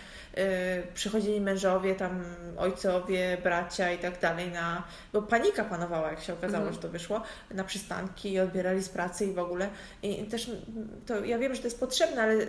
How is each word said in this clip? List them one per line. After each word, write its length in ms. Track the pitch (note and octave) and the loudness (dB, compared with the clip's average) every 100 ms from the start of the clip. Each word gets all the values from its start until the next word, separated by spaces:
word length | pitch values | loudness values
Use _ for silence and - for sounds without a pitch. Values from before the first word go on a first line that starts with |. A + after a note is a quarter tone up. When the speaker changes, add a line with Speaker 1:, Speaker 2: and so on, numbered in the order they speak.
| - - - - | -14 -16 -6 0
Speaker 1:
y, 0 | G3 F#3 F#3 F3+ - | 2 2 2 0 -4
przychodzili 480 | - G#3 A3 G3+ G#3 | -4 0 2 2 2
mężowie, 540 | G3 F#3+ F#3+ F#3 F#3+ F#3+ | 2 4 4 4 4 2
tam 280 | F#3 F#3 F3 F3 F3 E3+ | 0 -2 -4 -8 -8 0
ojcowie, 800 | F#3 F#3 G3 F3+ F#3 F#3 F3+ F3+ | 0 2 2 2 2 0 2 2
bracia 480 | F3+ F3 F3+ - F3+ | 2 2 0 0 0
i 60 | F3 | 0
tak 220 | F3 F3+ | -4 0
dalej, 320 | E3+ E3 F3+ | 0 0 -2
na... 320 | F3 E3+ F3 - - - | -2 -2 -2 -6 -12 -2
bo 80 | G#3 | 0
panika 420 | G#3+ A#3 F#4 G4+ | 4 4 4 2
panowała, 460 | G#3+ E3+ F3 E3 D#3 | 0 -2 0 0 0
jak 100 | D#3+ | -2
się 120 | - | -6
okazało, 240 | E3+ F#3 E3+ | -4 -2 0
Speaker 2:
Mhm. 100 | D#3 | 0
Speaker 1:
że 60 | E3+ | -2
to 80 | E3 | -6
wyszło, 320 | E3 - G#3+ A3 - - | -6 -2 -2 -4 -12 -8
na 120 | F#3+ | -6
przystanki 680 | F#3+ G3 - F3+ F#3+ - G3+ | -4 -4 -4 -4 -6 -6 0
i 60 | F#3+ | 2
odbierali 440 | F#3 F#3 F3+ F#3+ | 4 2 2 2
z 60 | F#3 | 0
pracy 360 | - F3 - G3 | -2 -2 0 0
i 80 | |
w 60 | F3+ | 0
ogóle. 300 | F3 F3+ G3+ - - - | 0 0 -2 -4 -14 -6
I, 180 | G3+ G3 | -4 -4
i 40 | G#3+ | -4
też, 240 | A3+ A#3+ | -4 -4
mm, 380 | A3 - A3+ G#3+ - - | -8 -8 -8 -8 -8 -4
to 200 | G#3+ G#3 | -2 0
ja 140 | A#3 | 0
wiem, 160 | C4 B3 | 0 0
że 60 | |
to 60 | B3 | -4
jest 120 | - | -2
potrzebne, 420 | B3+ - E4 C4+ | 0 4 4 4
ale 240 | A3 A3 | 4 4